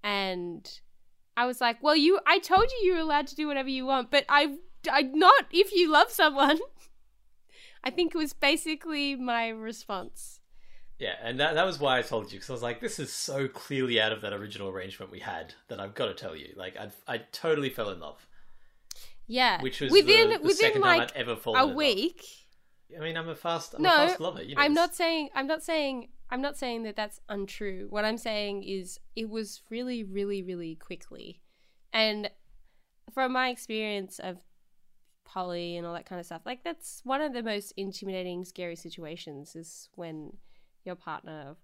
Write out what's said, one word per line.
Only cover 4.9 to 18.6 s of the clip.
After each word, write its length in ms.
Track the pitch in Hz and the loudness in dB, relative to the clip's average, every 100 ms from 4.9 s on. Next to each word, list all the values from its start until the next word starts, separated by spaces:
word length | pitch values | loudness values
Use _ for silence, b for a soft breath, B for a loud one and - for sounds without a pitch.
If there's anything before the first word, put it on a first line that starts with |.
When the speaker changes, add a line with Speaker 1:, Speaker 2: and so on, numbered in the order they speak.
Speaker 1:
I, 120 | 277 | 2
not 440 | 262 294 359 539 - | 2 6 10 10 8
if 220 | 339 403 | 2 4
you 160 | 392 339 | 4 6
love 200 | 302 440 | 6 6
someone." 480 | - 311 277 294 311 | 6 4 6 4 4
<laughs> 1200 | 523 - - - - _ _ _ _ - - - | 0 -14 -20 -20 -20 _ _ _ _ -20 -20 -8
I 60 | 254 | -6
think 240 | 302 339 | 0 0
it 40 | 330 | 0
was 140 | 302 | -4
basically 840 | - 277 302 320 311 330 302 285 | 2 2 2 0 -6 -4 -2 -2
my 340 | 269 247 233 226 | -2 -2 -2 -2
response. 920 | 220 220 220 - 196 349 - - - _ - - - - - | -6 -10 -10 -8 -8 -8 -14 -16 -18 _ -20 -16 -14 -12 -8
Speaker 2:
Yeah, 160 | 107 - | -6 -6
and 160 | 113 127 | -6 0
that, 140 | 151 | 0
that 100 | 156 190 | 2 0
was 120 | 156 | 2
why 200 | 143 127 | 2 2
I 40 | |
told 300 | 113 117 104 | 2 -4 -4
you, 60 | 98 | -12
'cause 120 | - | -10
I 20 | |
was 100 | 123 | -6
like, 180 | 117 117 | -6 -6
"This 180 | 233 - | -6 -6
is 140 | 139 | -8
so 360 | - - 139 135 | -6 -6 -4 -4
clearly 520 | - - 139 127 117 | -6 -6 -2 2 4
out 120 | 107 | 4
of 80 | 110 | 0
that 100 | 107 | -6
original 360 | 101 104 101 98 | -8 -8 -8 -8
arrangement 420 | 95 95 - 95 | -8 -10 -12 -14
we 100 | 92 | -12
had 340 | - 85 80 - _ | -10 -10 -10 -18 _
that 120 | 110 | -12
I've 140 | 101 | -10
gotta 200 | 104 135 | -6 -6
tell 220 | 113 95 78 | -6 -12 -12
you." 160 | 69 - | -14 -12
Like, 200 | 95 - | -12 -12
I, 140 | 104 - - | -14 -14 -10
I 120 | 120 - | -10 -10
totally 380 | - 165 151 135 | -8 -2 -2 -2
fell 200 | - 107 | -4 -8
in 100 | 90 | -8
love. 260 | 76 - _ - - - | -14 -16 _ -20 -18 -18